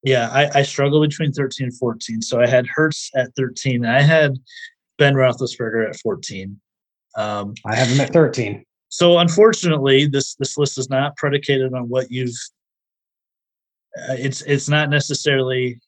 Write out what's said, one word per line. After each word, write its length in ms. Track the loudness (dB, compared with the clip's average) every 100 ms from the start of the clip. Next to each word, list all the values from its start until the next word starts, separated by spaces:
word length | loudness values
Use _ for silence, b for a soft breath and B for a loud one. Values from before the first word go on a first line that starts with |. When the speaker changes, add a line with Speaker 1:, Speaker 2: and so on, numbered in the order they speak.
Speaker 1:
Yeah, 260 | 2 0 2
I, 280 | 0 2 2
I 20 |
struggle 400 | 0 0 2 4
between 300 | 2 0 -4
thirteen 340 | -2 -4 -4 -8
and 120 | -4
fourteen. 440 | -6 -6 -8 -8
So 180 | -4 0
I 80 | 2
had 200 | 2 0
Hurts 420 | -2 -2 -2 -6 -4
at 140 | -4 -4
thirteen, 500 | -6 -4 -4 -2 0
and 100 | 4
I 60 |
had 360 | 4 4 2 -2 _ B B B _ 0
Ben 160 | 2 4
Roethlisberger 760 | 2 0 -6 -6 -4 -2 -4
at 100 | -4
fourteen. 600 | -6 -6 -8 -12 -12 -14 _ _ _ _ _ -8
Um, 380 | -6 -6 -8 -10 -6
Speaker 2:
I 100 | 0
have 120 | 2
him 120 | 2
at 140 | 4
thirteen. 500 | 4 4 0 -6 -8 _ _ _
Speaker 1:
So 280 | 2 4 6
unfortunately, 880 | 4 6 6 6 0 0 4 4 4
this, 300 | 0 -4 -6
this 220 | -8 -2
list 180 | -2 -2
is 140 | -4
not 240 | -2 -2 -4
predicated 580 | -2 -2 0 0 0
on 160 | -4 -4
what 220 | -4 -4
you've, 240 | -4 -6 -8 -14 _ _ _ _ _ _ _ _ _ _ _ _ _ _ -16
uh, 160 | -8 -4
it's, 220 | -4 -6
it's 280 | -2 -2 2
not 200 | 0 2
necessarily 880 | 0 -2 -2 0 0 0 -2 -4 -6